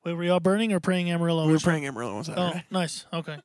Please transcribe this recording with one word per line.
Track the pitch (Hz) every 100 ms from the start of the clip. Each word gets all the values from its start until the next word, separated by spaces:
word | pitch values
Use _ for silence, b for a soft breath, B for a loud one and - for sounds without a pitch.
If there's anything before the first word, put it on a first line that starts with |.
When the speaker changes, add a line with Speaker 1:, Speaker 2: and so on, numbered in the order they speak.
Speaker 1:
Wait, | 170
were | 170
y'all | 175 180
burning | 175 202 226
or | 190
praying | 190 185 175
Amarillo? | 170 170 165
Speaker 2:
We | 156
were |
Speaker 1:
Which | 156
one? | 175
Speaker 2:
praying | 156 139
Amarillo | 117 120 101
on |
Saturday. | 160 175 180 170
Speaker 1:
Oh, | -
nice. | 190 165 - -
Okay. | 165 160 151